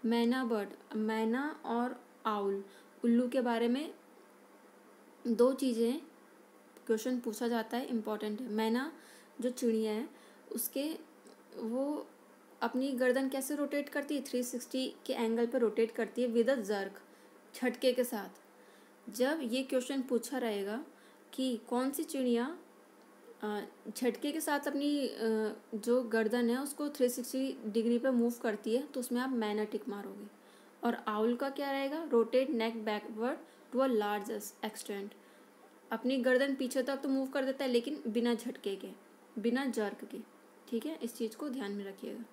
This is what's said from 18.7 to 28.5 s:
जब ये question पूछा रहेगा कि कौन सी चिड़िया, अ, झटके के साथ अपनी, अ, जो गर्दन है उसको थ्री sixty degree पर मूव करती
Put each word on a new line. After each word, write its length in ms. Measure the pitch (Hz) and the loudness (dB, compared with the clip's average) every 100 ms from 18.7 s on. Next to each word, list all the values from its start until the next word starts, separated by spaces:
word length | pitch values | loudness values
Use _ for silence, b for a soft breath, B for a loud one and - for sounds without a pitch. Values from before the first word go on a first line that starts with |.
| B B B - | B B B -12
जब 260 | 220 254 320 | 0 2 2
ये 200 | 254 254 | 0 -2
question 380 | 262 262 247 277 | 0 -2 0 -4
पूछा 360 | 254 233 240 269 | 0 0 0 -2
रहेगा 480 | 240 202 196 226 320 B B B - | 0 -2 -2 -4 -8 B B B -14
कि 280 | - 262 226 - | -4 -2 -2 -2
कौन 220 | 240 262 | -2 0
सी 120 | 269 | -2
चिड़िया, 540 | 311 277 254 233 254 359 - - - - - - - - | -4 0 2 2 2 -6 -14 -20 -20 -20 -20 -20 -20 -8
अ, 180 | 208 208 208 - - | -4 -4 -6 -12 -14
झटके 420 | 208 247 233 294 | -2 0 0 -4
के 100 | 320 | -2
साथ 180 | 311 285 | 0 0
अपनी, 480 | 285 277 285 294 269 | 0 0 2 2 0
अ, 460 | - 226 220 214 208 - 220 | 0 0 2 0 -4 -8 -6
जो 280 | 220 247 | 2 2
गर्दन 460 | 233 226 220 240 233 | 4 2 2 4 2
है 120 | 247 | 2
उसको 280 | 285 - 294 | -2 -4 -4
थ्री 200 | 285 247 | 2 2
sixty 480 | 247 240 262 269 - 214 | 2 -4 -2 -2 -4 -2
degree 340 | 208 226 240 | 0 4 4
पर 120 | 269 | 4
मूव 220 | 247 233 233 | 4 2 2
करती 340 | 233 | -2